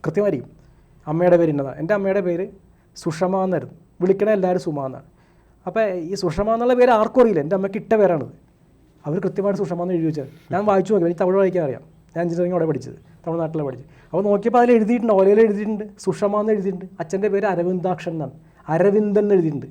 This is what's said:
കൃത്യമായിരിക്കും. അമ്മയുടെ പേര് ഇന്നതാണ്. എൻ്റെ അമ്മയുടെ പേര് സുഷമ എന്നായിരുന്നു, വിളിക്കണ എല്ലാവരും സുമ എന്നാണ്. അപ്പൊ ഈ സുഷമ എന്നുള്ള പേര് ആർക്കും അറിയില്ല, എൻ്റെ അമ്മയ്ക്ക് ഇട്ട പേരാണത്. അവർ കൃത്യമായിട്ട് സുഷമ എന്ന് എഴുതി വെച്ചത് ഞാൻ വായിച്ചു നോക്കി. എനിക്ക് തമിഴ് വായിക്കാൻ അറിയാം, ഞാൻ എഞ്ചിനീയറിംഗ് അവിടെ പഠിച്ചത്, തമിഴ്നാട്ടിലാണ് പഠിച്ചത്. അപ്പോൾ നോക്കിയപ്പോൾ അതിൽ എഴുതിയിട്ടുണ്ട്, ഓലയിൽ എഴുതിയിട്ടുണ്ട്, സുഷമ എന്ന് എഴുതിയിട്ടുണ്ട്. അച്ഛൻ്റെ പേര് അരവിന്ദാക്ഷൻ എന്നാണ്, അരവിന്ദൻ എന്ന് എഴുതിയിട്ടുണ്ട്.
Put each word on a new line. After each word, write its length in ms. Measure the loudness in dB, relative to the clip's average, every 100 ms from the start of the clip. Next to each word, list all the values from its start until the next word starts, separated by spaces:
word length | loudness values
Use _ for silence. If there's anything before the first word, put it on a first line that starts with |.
| -2
കൃത്യമായിരിക്കും. 440 | -2 -2 -2 -8 -20 _ _ _ _ -6
അമ്മയുടെ 260 | 0 4 4
പേര് 120 | 4
ഇന്നതാണ്. 240 | 0 -6 -8
എൻ്റെ 120 | -4 -2
അമ്മയുടെ 240 | 0 -2 -2
പേര് 180 | -4 -8 -12 _ _ _ -10
സുഷമ 300 | -8 -4 -2 0 0
എന്നായിരുന്നു, 300 | -2 -6 -18 _ _
വിളിക്കണ 280 | 0 2 2 2
എല്ലാവരും 240 | 2 -2 -2
സുമ 140 | -6 -8
എന്നാണ്. 200 | -12 -20 _ _ _ _ _ -6
അപ്പൊ 140 | -2 -2 -4 -8
ഈ 20 | -4
സുഷമ 240 | -4 -2 -2 0
എന്നുള്ള 180 | 2 4
പേര് 120 | 4 4
ആർക്കും 220 | 2 4
അറിയില്ല, 180 | 4 4 0
എൻ്റെ 100 | -2
അമ്മയ്ക്ക് 220 | -2 -6
ഇട്ട 100 | -2 2
പേരാണത്. 320 | 4 2 -4 -14 _ _ _ _ _ _ -6
അവർ 120 | -4 -4
കൃത്യമായിട്ട് 340 | -2 -2 -2
സുഷമ 160 | -4 -4 -2
എന്ന് 100 | -2
എഴുതി 100 | -2
വെച്ചത് 220 | -4 -10 -16 _
ഞാൻ 80 | -2 0
വായിച്ചു 220 | 0 2
നോക്കി. 120 | 2 2
എനിക്ക് 120 | 0
തമിഴ് 140 | 0 2
വായിക്കാൻ 220 | 2 0 -2
അറിയാം, 160 | -6 -14 _ _
ഞാൻ 80 | -4 -4
എഞ്ചിനീയറിംഗ് 300 | -2 -2 0
അവിടെ 100 | 0
പഠിച്ചത്, 260 | -2 -6 -18 _ _ -8
തമിഴ്നാട്ടിലാണ് 420 | -4 -4 -4 -6
പഠിച്ചത്. 200 | -8 -18 -20 _
അപ്പോൾ 140 | -2 0
നോക്കിയപ്പോൾ 320 | 0 2 4
അതിൽ 100 | 6 4
എഴുതിയിട്ടുണ്ട്, 360 | 4 0 2 4
ഓലയിൽ 200 | 6 6 4
എഴുതിയിട്ടുണ്ട്, 400 | 2 -4 -6 -8 -6 -6
സുഷമ 360 | -2 -2 0
എന്ന് 120 | 0 0
എഴുതിയിട്ടുണ്ട്. 320 | -2 -6 -12 -12
അച്ഛൻ്റെ 260 | -6 -4 -2 0
പേര് 120 | 0
അരവിന്ദാക്ഷൻ 600 | -2 -2 -2 -2 -4 -6 -6
എന്നാണ്, 180 | -8 -12 -20 _ -4 2
അരവിന്ദൻ 480 | 4 2 2 0
എന്ന് 120 | 4 2
എഴുതിയിട്ടുണ്ട്. 320 | 2 -4 -10